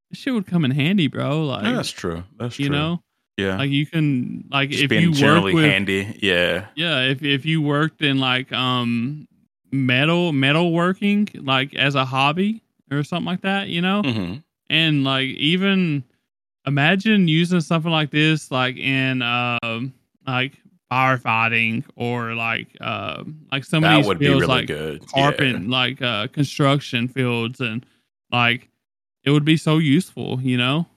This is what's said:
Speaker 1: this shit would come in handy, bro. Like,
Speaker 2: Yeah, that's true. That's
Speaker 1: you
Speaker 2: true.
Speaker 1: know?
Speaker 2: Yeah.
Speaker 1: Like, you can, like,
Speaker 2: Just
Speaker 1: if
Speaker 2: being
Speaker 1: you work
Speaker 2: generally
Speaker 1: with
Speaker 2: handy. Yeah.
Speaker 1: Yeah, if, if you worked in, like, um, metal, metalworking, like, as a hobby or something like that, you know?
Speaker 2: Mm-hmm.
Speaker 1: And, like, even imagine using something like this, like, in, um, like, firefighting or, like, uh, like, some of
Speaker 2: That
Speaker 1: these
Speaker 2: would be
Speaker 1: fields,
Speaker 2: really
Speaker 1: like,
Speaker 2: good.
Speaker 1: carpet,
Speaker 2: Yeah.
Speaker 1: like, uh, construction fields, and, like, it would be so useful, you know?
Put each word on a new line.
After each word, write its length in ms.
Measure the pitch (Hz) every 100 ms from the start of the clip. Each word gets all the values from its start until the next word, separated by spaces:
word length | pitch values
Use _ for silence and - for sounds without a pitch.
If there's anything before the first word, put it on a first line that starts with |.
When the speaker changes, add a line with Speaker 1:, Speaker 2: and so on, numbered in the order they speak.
| _
Speaker 1:
this 80 | -
shit 140 | -
would 140 | 247 185
come 180 | 175 135
in 60 |
handy, 340 | 139 143 202 143
bro. 400 | - 131 151 156
Like, 200 | 123 226
Speaker 2:
Yeah, 80 |
that's 180 | 247 139
true. 320 | - 92 82 90 107
That's 180 | 120 117
Speaker 1:
you 120 | 139
Speaker 2:
true. 60 | 143
Speaker 1:
know? 280 | 156 170 - _ _ -
Speaker 2:
Yeah. 200 | 98 95
Speaker 1:
Like, 100 | 139
you 160 | 139 151
can, 580 | 165 151 131 107 - -
like, 220 | 139 135
Speaker 2:
Just 100 | 147 139
Speaker 1:
if 40 |
Speaker 2:
being 140 | 110
Speaker 1:
you 60 | 170
work 60 | 147
Speaker 2:
generally 360 | 143 160 190
Speaker 1:
with 120 | 170 127
Speaker 2:
handy. 520 | 95 98 98 98 -
Yeah. 420 | 101 87 87 87 104
Speaker 1:
Yeah, 280 | - 170 143
if, 180 | 131 131
if 240 | 147 143 160
you 160 | 160
worked 400 | 147 143 156 -
in, 160 | 151 135
like, 340 | 131 127 131
um, 760 | 120 127 127 120 117 120 151 - _ _ _ _
metal, 600 | 135 127 127 147 170 175
metalworking, 1120 | 143 135 151 175 165 175 190 202 202 208 - 139
like, 300 | 131 139 -
as 180 | 139
a 120 | 139 131
hobby 580 | 131 143 160 202 220 - _ -
or 140 | 143
something 240 | 143 175 -
like 140 | 180
that, 260 | 196 196 196
you 160 | 170
know? 180 | 180 202
Speaker 2:
Mm-hmm. 360 | 170 110 90 113 - _ -
Speaker 1:
And, 320 | 156 160 151
like, 240 | 135 135 131
even 760 | - 147 180 196 190 175 143 - _ _ _ _ _ -
imagine 600 | 139 147 196 220 214 175
using 340 | 156 170 180
something 300 | 151 165 165
like 180 | 160 147
this, 400 | 147 156 156 -
like, 280 | 127 127 127
in, 440 | 123 135 131 131
um, 720 | 120 120 123 117 117 113 135 - _ _ -
like, 280 | 127 131 - _ _ -
firefighting 920 | 127 131 127 123 113 113 117 113 113 - -
or, 400 | 120 120 117 113
like, 320 | 113 113 113 -
uh, 440 | 117 107 101 - - 156 -
like, 140 | 135 127
some 180 | 165
of 60 | 160
Speaker 2:
That 80 | 110
Speaker 1:
these 80 | 101
Speaker 2:
would 120 | 95
be 80 | 143
Speaker 1:
fields, 140 | 139
Speaker 2:
really 120 | 87 127
Speaker 1:
like, 80 | -
Speaker 2:
good. 380 | 76 78 - -
Speaker 1:
carpet, 460 | 135 139 139 139 117
Speaker 2:
Yeah. 80 | 95
Speaker 1:
like, 320 | 127 123 135
uh, 260 | 127 107 110
construction 800 | - 139 - 139 139 - 123 120
fields, 520 | 131 127 120 113 123
and, 240 | 123 113 - _ _ _ _
like, 380 | 120 120 117 - _ _ _ _ _
it 80 | -
would 120 | 147
be 140 | 151 156
so 220 | - 156
useful, 600 | 160 139 - - - 127
you 140 | 131 123
know? 280 | 123 147 170